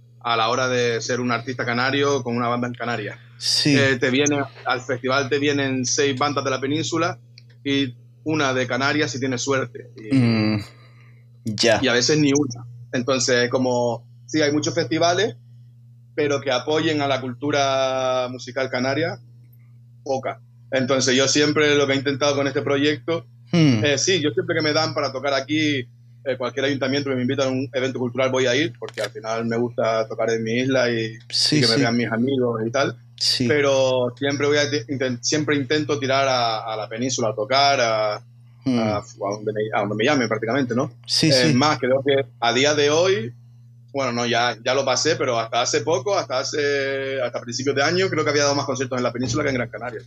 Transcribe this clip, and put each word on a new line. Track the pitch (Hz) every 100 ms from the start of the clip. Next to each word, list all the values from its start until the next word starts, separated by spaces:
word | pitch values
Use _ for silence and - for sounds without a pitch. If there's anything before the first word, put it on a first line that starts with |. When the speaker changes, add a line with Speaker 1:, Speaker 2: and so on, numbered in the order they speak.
| - -
Speaker 1:
a | 120 113
la | 113
hora | 127 127
de | 123 120 113
ser | 120 123
un | 123
artista | 117 127 123
canario | 120 120 131 143 143 139
con | 123 120
una | 120
banda | 123 123
en |
Canarias. | 120 117 113 101 - - -
Speaker 2:
Sí. | - - 151 143
Speaker 1:
Eh, | 135 123
te | 131
viene, | 131 147 143 135 - 127
al | 127
festival | 123 123 127 139 127
te | 143
vienen | 143 143 135 131 123
seis | - 143 131
bandas | 147 139
de | 135
la | 127
península | 135 156 156 165 175 180 - - - -
y | 139 139 131 - - -
una | 156 156 135
de | 127 120
Canarias | 123 139 147 147
si | 123
tienes | 135 123
suerte. | 139 135 127 - - -
Y, | 110 135
Speaker 2:
Mm, | 117 110 107 104 - - - - - - - -
ya. | 113 101 113 104
Speaker 1:
y | 123
a |
veces | 120 139 156
ni | 147
una. | 143 147 - - - -
Entonces, | 127 123 131 135 123 123
como, | 131 127 120 120 113 - - -
sí, | 156
hay | 147
muchos | 147 156
festivales, | 170 139 160 170 180 214 - - - - - - - -
pero | - 147 120
que | 127
apoyen | 127 151 156 165 151
a | 139
la | 131
cultura | 127 120 143 143 135 135 131 131 131 127 123
musical | 127 123 127 127
canaria, | 127 131 143 165 - - - - - - - - -
poca. | 139 131 104 - - - -
Entonces, | 135 127 131 131
yo | 127 135
siempre | 143 147 151 147 143
lo | 135
que |
he | 139
intentado | 139 131 147
con | 139 139
este | 139
proyecto, | 131 139 147 147 - 165 - - -
Speaker 2:
Hmm. | 175 151 113
Speaker 1:
eh, | 147 135
sí, | - 185
yo | 143
siempre | 185 170 165
que |
me | 151
dan | 156 160
para | 156 139
tocar | 131 139
aquí, | 135 131 156 151 139 120 - - - 135
eh, | 123
cualquier | 123 135 135
ayuntamiento | 131 131 143 139
que | 127
me |
invita | 123 139
a | 131
un | 131 135
evento | 131 131 120
cultural | 123 123 131
voy | 131 127
a | 127
ir, | 170 -
porque | 110 -
al | 104
final | 110 110 113 117
me | 117
gusta | 120 120 113 113 110
tocar | 113 113
en | 113
mi | 110 120
isla | 131 131 120
y, | 113 110 - -
Speaker 2:
Sí, | - - 151
Speaker 1:
y |
que | 117
me |
Speaker 2:
sí. | 113
Speaker 1:
vean | 117 120
mis | 113
amigos | 113 127 131 120 113 110
y |
tal. | 135 131 - - -
Speaker 2:
Sí. | - - 123
Speaker 1:
Pero | 147 139 135 131 127 123 120
siempre | 139 143 143
voy | 147
a | 143
ti-, | 143 -
inten-, | 135 131 120
siempre | - 156 147 143
intento | 131 156 147 143
tirar | 127 135 135
a, | 127 117 110 110
a | 107
la | 104
península | 113 127 123 113
a |
tocar, | 110 107 131 139 135
a, | 113 110 107 110 - - - - 135
Speaker 2:
Hmm. | 120
Speaker 1:
a, | 110 104
a | - - 98
donde | 107 107
me, | 107 107 107
a |
donde | 101
me | 104
llamen | 123 143 110
prácticamente, | 113 110 135 123
¿no? | 117 151 - -
Speaker 2:
Sí, | - 160
Speaker 1:
Es | 135
Speaker 2:
sí. | 160
Speaker 1:
más, | 123 151 143
creo | 127 131
que | 135 135 131 -
a | 117
día | 120 143
de | 147 143
hoy, | 156 190 208 226 - - - - - -
bueno, | 139 131
no, | 120 120
ya, | 117 120 117
ya | 127
lo | 135 131
pasé, | 123 151 165
pero | 131 113
hasta | 110 120
hace | 123 151
poco, | 127 185 202 185
hasta | 139 131
hace, | 139 151 143 143 135 135 135 135
hasta | 120 120
principios | 120 120 135 135
de |
año, | 147 180 190
creo | 156
que | 151
había | 147
dado | 143
más | 143
conciertos | 139 127 127 127
en |
la | 123
península | 127 123 147
que | 143
en | 127
Gran | 117
Canaria, | 110 120 110